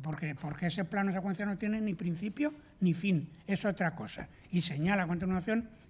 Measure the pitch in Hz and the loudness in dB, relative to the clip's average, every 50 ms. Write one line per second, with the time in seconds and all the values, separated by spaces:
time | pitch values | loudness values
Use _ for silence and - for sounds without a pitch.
0 | 135 156 156 143 - 151 147 143 - 151 151 - - 175 160 185 196 165 - 202 | -6 -6 -4 -4 -4 -4 -4 -4 -6 -6 -4 -2 -2 0 0 0 -2 0 0 2
1 | 196 196 180 190 175 196 190 165 208 202 202 170 - 214 214 220 214 208 190 - | 2 2 2 0 0 -2 -2 -2 -2 -2 -2 -2 -2 -2 0 0 0 -2 -2 -2
2 | - 175 170 165 185 214 202 - 294 302 302 - - - - - - 180 165 175 | -2 -2 -2 -2 -4 -6 -2 0 -2 -2 -2 -4 -12 -20 -2 2 4 4 4 4
3 | 170 202 185 160 156 - - - - - 196 - - 214 185 - 185 165 156 - | 4 4 4 2 2 -2 -8 -10 -4 -2 -2 0 0 0 0 0 0 0 -2 -2
4 | - 208 - - - - - - - - - 175 160 165 147 139 151 175 202 202 | -6 -10 -10 -10 -12 -12 -14 -18 -8 -2 0 0 0 0 0 0 2 4 4 4
5 | 180 160 175 170 185 185 190 185 165 - 220 226 233 - - - - - | 2 2 0 0 0 0 0 0 2 2 0 0 0 -2 -8 -18 -20 -20